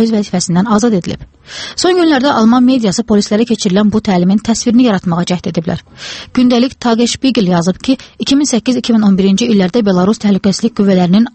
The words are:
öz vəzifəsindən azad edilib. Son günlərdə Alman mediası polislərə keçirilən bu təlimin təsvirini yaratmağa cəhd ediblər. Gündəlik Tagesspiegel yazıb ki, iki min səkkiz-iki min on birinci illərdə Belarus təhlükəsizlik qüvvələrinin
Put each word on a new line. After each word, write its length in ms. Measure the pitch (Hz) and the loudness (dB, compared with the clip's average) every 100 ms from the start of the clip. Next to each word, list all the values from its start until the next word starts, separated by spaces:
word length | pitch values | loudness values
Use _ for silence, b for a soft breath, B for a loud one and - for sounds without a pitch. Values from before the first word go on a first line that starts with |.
öz 80 | 226 | 0
vəzifəsindən 540 | 220 202 180 180 175 220 | 0 -2 -4 -2 -2 0
azad 180 | 208 233 | 0 0
edilib. 280 | 202 - - - _ B B B - | -2 -4 -10 -14 _ B B B -4
Son 160 | 349 359 | -2 2
günlərdə 360 | 330 277 285 | 2 2 0
Alman 300 | 233 220 247 247 | 2 2 4 2
mediası 380 | 262 220 175 220 | 2 0 -2 0
polislərə 400 | 208 - 208 226 | 0 0 -2 -2
keçirilən 460 | 220 208 185 214 | -2 0 0 0
bu 80 | 214 | 0
təlimin 360 | 208 180 180 208 | -2 0 2 0
təsvirini 460 | - 220 247 233 247 | 0 -2 0 2 2
yaratmağa 340 | 190 180 170 175 | 0 -2 -4 -2
cəhd 160 | 180 185 | -4 -4
ediblər. 260 | 170 165 175 - B B B B | -4 -2 -4 -8 B B B B
Gündəlik 400 | - 247 247 254 - | 0 2 2 0 -2
Tagesspiegel 640 | 247 226 233 - 269 240 180 | -2 0 0 0 -2 0 0
yazıb 320 | 175 170 185 | 0 0 -4
ki, 180 | - 262 B B | -2 -4 B B
iki 180 | - 277 | -2 0
min 140 | 294 | 2
səkkiz-iki 420 | 226 262 247 233 | -2 -2 -4 0
min 140 | 226 208 | 2 2
on 100 | 190 | 2
birinci 300 | 190 190 240 | 2 2 2
illərdə 380 | 208 180 247 202 | 2 2 0 0
Belarus 320 | 180 185 220 | 2 0 0
təhlükəsizlik 560 | 208 233 202 - 226 - | 0 0 0 -2 -4 0
qüvvələrinin 480 | 196 185 175 196 240 | 0 2 2 2 2